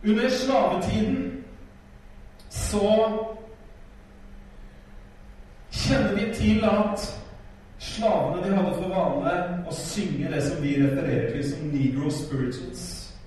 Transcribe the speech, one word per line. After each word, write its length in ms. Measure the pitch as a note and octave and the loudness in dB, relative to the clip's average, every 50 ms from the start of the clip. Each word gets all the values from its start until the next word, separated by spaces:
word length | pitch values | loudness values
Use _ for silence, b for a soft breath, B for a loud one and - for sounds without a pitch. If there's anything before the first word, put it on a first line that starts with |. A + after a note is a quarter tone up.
| - | 4
Under 260 | G#3+ G#3+ A3 B3 C4 | 4 4 4 4 2
slavetiden 1120 | B3+ B3+ C4 C4+ C4+ B3 G3 F3+ F3+ F#3 - - G3+ G#3+ G#3+ - C4 - - - - - - - - - - - - - - - - - - - - - - - - - - - | 2 2 2 4 4 4 4 4 2 2 0 2 2 2 2 2 2 0 -2 -4 -6 -8 -12 -14 -16 -18 -18 -20 -20 -20 -20 -20 -20 -20 -20 -20 -20 -18 -18 -20 -20 -20 -20 -12
så 360 | - - - - - G#3 G3+ G3+ - A3 - G#3+ G#3 G#3+ A3 - - - - - - - - - - - - - - - - - - - - - - - - - - - - - - - - - - - - - - - - - - - - - - - - - | -8 -4 -4 0 2 2 6 6 6 6 6 4 2 -2 -4 -4 -8 -12 -14 -18 -18 -18 -18 -20 -18 -18 -18 -18 -20 -20 -20 -20 -20 -20 -18 -18 -18 -18 -18 -18 -18 -16 -18 -16 -18 -18 -18 -18 -18 -18 -18 -18 -20 -20 -20 -20 -18 -18 -18 -18 -18 -20 -16 -10
kjenner 460 | - - - - C4+ - G#3 G3+ G3 | -6 -2 2 4 4 4 4 2 2
vi 180 | G#3 - A3 - | 0 0 -2 -2
til 320 | - G#3+ G#3+ G#3+ - G#3+ | 2 4 4 4 6 6
at 380 | G3+ G3+ G#3 G#3 G#3+ - - - - - - - - - - - - - - - - - - | 4 4 4 4 2 0 -2 -6 -6 -8 -10 -12 -14 -16 -18 -18 -18 -20 -20 -20 -20 -18 -14
slavene, 640 | - - - A3 A3 G#3+ - - - - D#3 F3+ F#3 G3 | -12 -10 -6 0 2 2 4 4 2 0 0 -2 0 2
de 80 | G3 | 4
hadde 180 | F#3+ F3+ E3+ E3+ E3+ | 4 4 2 0 -2
for 100 | F3+ F#3 | -2 -2
vane 460 | F#3+ F#3 - - C#3 C#3+ - - - F3+ F3+ F3+ F3+ F3+ - - | 0 2 2 2 2 2 0 0 0 0 0 -2 -4 -6 -4 -6
å 60 | - - | -6 -6
synge 540 | - - - G#3 F#3+ - D3 C3+ C3+ - - | -6 -6 -4 -2 -2 -2 0 -2 -2 -2 0
det 80 | - C#3 | 0 0
som 140 | C#3+ - D3 C#3+ | 0 0 0 0
vi 100 | C#3+ C#3 C#3 | 0 4 4
refererer 480 | C#3 C#3 C3+ - - - B2+ A#2 - - - | 4 4 4 2 0 2 2 2 2 0 -2
til 100 | C#3 C3+ C#3+ | -2 -2 -2
som 180 | - - D#3 D3 | -2 -2 -4 -2
Negro 400 | C#3+ C3+ C3+ B2 B2 C#3 D3+ D3+ | 0 2 2 2 2 2 0 0
spirituals. 1040 | C#3 - - - C#3+ C3 B2+ B2 - - - B2 B2 - - - - - - - - - - | -2 -2 -4 -4 -2 -2 -2 -2 -2 -6 -8 -10 -10 -10 -10 -10 -10 -12 -12 -14 -14 -16 -18